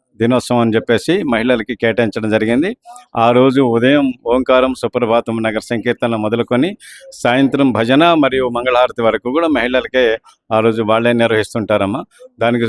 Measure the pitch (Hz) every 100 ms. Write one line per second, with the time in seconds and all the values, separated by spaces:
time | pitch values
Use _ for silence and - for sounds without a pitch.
0 | _ 101 113 123 - 120 117 110 - 113
1 | - 185 160 113 120 120 110 117 117 110
2 | 113 113 110 107 110 120 180 254 - -
3 | - 117 113 123 131 131 127 117 127 147
4 | 139 123 117 127 131 127 131 127 120 123
5 | 120 117 117 113 113 107 - 117 120 117
6 | 120 113 107 117 - 123 170 208 - -
7 | - - 123 127 135 135 135 110 113 139
8 | 170 165 135 131 127 120 127 123 127 -
9 | 113 107 123 147 165 135 120 127 117 131
10 | 120 110 - _ - 110 113 110 107 113
11 | 117 120 113 110 101 113 101 104 98 127
12 | - _ - - 113 120